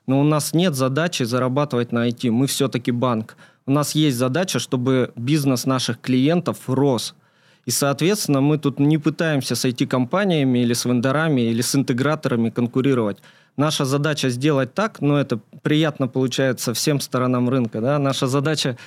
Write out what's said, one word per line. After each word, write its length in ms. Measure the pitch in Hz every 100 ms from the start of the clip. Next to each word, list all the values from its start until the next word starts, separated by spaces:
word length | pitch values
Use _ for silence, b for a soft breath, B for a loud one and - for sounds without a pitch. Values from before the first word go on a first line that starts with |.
| -
но 140 | 135
у 40 |
нас 300 | 147 151 -
нет 200 | 160 180
задачи 480 | 131 131 135 175 -
зарабатывать 720 | 117 123 127 135 147 120 120
на 120 | 120
I 80 | 120
T. 180 | 120 123
Мы 160 | 113 135
все-таки 460 | - 135 123 127
банк. 440 | 120 127 113 110 - b b -
У 40 |
нас 240 | 143 139
есть 240 | 151 151 120
задача, 400 | 127 143 185 127
чтобы 520 | - 131 123 131 120 -
бизнес 480 | 117 156 139 123
наших 340 | 135 131 123 120
клиентов 600 | - 127 139 175 165 107 -
рос. 480 | 131 143 113 - - b b b b
И, 60 | b
соответственно, 720 | 117 143 143 156 214 - 139
мы 160 | 143 151
тут 200 | 143 120
не 200 | 143 156
пытаемся 560 | 156 151 165 143 -
с 100 | 120
I 80 | 131
T-компаниями 840 | 120 139 131 123 185 202 160 135 123
или 160 | 120
с 100 | 120
вендорами, 560 | 123 123 131 143 165 135
или 220 | 117 117
с 120 | 120
интеграторами 760 | 139 131 120 135 151 139 120 113
конкурировать. 640 | 123 120 131 135 127 107 98 b b b -
Наша 300 | 151 147 135
задача 420 | 143 156 147 135
сделать 460 | 123 147 139 127
так, 260 | - 214 -
но 180 | 143 143
это 220 | 131 113 - -
приятно 460 | 147 151 160 147 131
получается 680 | 131 131 135 135 123 -
всем 260 | 107 - 143
сторонам 480 | - 127 127 123 123
рынка, 320 | 131 117 110
да, 180 | 120 147
наша 280 | 139 131 135
задача 500 | 139 151 151 143 123